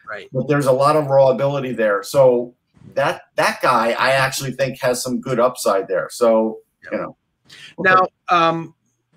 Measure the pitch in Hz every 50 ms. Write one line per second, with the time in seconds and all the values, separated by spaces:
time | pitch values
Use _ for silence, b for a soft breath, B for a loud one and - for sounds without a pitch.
0 | _ - 107 104 - - 139 131 - 135 147 143 139 135 127 131 139 143 156 156
1 | 147 135 135 139 135 135 127 113 139 139 143 139 127 127 120 110 110 107 101 98
2 | - - - 143 135 127 120 120 123 123 - _ _ _ _ _ - - - 135
3 | 139 160 175 - - _ _ - 160 208 214 - - 143 123 117 113 117 117 -
4 | 117 131 135 135 135 131 131 - 139 131 123 - 135 127 123 - - 127 123 123
5 | - 131 123 113 - 135 127 113 120 127 123 - - 113 98 98 95 - 95 85
6 | - - - - 120 113 113 110 110 110 110 - - _ _ _ - - 110 101
7 | 87 78 - _ _ _ _ _ _ B B B B B B - 175 185 185 185
8 | 185 - - _ _ - 180 175 165 165 165 165 165 151 - _ _ _ _ _
9 | _ _ _